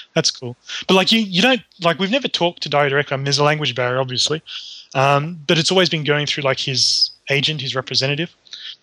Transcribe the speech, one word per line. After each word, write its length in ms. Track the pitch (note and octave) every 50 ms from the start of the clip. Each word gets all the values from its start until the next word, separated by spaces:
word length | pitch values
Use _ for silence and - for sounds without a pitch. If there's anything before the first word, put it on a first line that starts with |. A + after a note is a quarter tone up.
| - _ -
That's 160 | E3 D#3 -
cool." 240 | - - C3+ A#2+ A#2+ _ _ - - - - -
But, 60 | F#3
like, 180 | F#3+ F#3 C#3+
you, 80 | F3+ A3+
you 220 | A3+ G3 F3+ F3
don't, 200 | G#3+ B3+ C4 A#3+ - _ _ -
like, 180 | F3+ E3+ E3 C3
we've 100 | G3 F#3 A3+ C#4+
never 120 | B3+ A#3
talked 320 | - - F3 F3 F3 - -
to 60 | D#3
Dio 180 | D3 D3 D3 C#3
directly. 280 | C3+ D3 C#3+ - C#3+
I 20 | C3
mean, 80 | C3+
there's 140 | C#3+ C3+ C3+
a 40 | D3
language 320 | D3 D#3 D#3 D3+ C#3 B2
barrier, 240 | B2+ B2 B2 B2+ C3
obviously. 420 | C3+ B2+ B2+ B2 - - D3 D#3+ - - - - - - - - - _ -
Um, 440 | C#3 C3+ C#3 C#3+ C#3+ D3 D#3+ F3+ E3 C#3+ -
but 100 | F3 D#3+
it's 120 | D#3 -
always 200 | F#3 F#3+ F3+ C#3+
been 160 | E3+ D#3+ D3
going 200 | C#3+ D3 D3 D3 C#3
through, 160 | - - C#3+
like, 160 | C3 C3 -
his 520 | - C#3+ C3+ A#2+ - - - - - - - _ _ -
agent, 300 | C#3 C#3+ C3+ D3 D#3 D3
his 140 | B2+ C3 A#2
representative, 580 | C3 B2+ - C3 A#2+ C3 C3+ C#3+ C#3+ E3+ - _ _ _ - - - - - - _